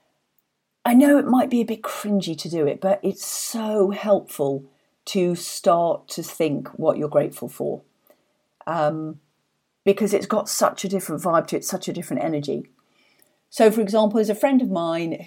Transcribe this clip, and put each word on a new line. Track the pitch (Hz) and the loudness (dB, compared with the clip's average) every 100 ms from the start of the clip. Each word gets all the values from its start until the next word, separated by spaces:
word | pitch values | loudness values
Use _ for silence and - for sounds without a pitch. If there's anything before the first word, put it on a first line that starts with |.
| _ _ _ _ _ _ _ _ 240 | _ _ _ _ _ _ _ _ 4
I | |
know | 240 285 285 | 6 8 6
it | 220 | 4
might | 254 247 | 2 2
be | 240 | 0
a | 220 | -2
bit | 220 | -4
cringy | - - 208 202 170 156 | -8 -8 -2 0 -2 -6
to | 165 | -4
do | 165 143 | -2 0
it, | - | 0
but | 190 202 | 0 0
it's | 196 196 - | -2 -4 -8
so | - - 226 220 214 196 | -8 -6 -6 -2 0 0
helpful | 202 214 196 - - 139 139 139 _ _ _ - | 0 2 2 0 -4 -2 -4 -8 _ _ _ -6
to | 202 175 175 | 0 0 -2
start | - - 196 170 170 156 - | -6 -2 2 2 2 -2 -6
to | - | -12
think | 160 - 160 139 - | -8 -2 -2 -2 -8
what | - 156 - | -4 0 0
you're | 147 | 0
grateful | 147 147 - - | 0 0 -4 -12
for, | - 143 139 _ _ _ _ _ _ _ _ - | -8 -8 -8 _ _ _ _ _ _ _ _ -6
um, | 165 151 160 156 160 _ _ _ _ _ _ - | -2 0 -2 -8 -12 _ _ _ _ _ _ 0
because | 196 208 | 0 2
it's | 208 196 | 0 0
got | 214 208 | -4 -2
such | - 214 - | 0 0 0
a | 190 | -4
different | 190 - 160 | -4 -4 -4
vibe | 185 165 156 | 0 0 0
to | 160 | -4
it, | - | -6
such | 190 - | -8 -6
a | |
different | 170 175 - | -8 -6 -4
energy. | - 151 147 147 - _ _ _ _ _ _ _ _ | -4 -4 -4 -6 -8 _ _ _ _ _ _ _ _
So, | - 220 | 4 4
for | 220 | 4
example, | 196 220 214 226 | 0 2 2 2
there's | 214 | 0
a | 208 | 0
friend | 277 262 | 2 2
of | 220 | 2
mine | 185 170 165 170 151 | -2 -2 -2 -4 -6